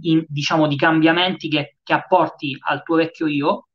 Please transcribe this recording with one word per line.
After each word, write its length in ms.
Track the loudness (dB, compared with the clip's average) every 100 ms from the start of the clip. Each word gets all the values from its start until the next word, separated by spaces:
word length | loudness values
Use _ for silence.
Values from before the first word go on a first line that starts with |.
in-, 240 | 0 0 0
diciamo, 400 | -4 -2 0 0
di 80 | 2
cambiamenti 760 | 2 4 4 2 0 -2 -4
che, 280 | -4 -6 _
che 100 | -4
apporti 640 | -2 2 2 0 -4 -8 -6
al 240 | -4 -6
tuo 120 | -2 0
vecchio 320 | 0 -2 -4
io, 400 | -2 -2 -2 -6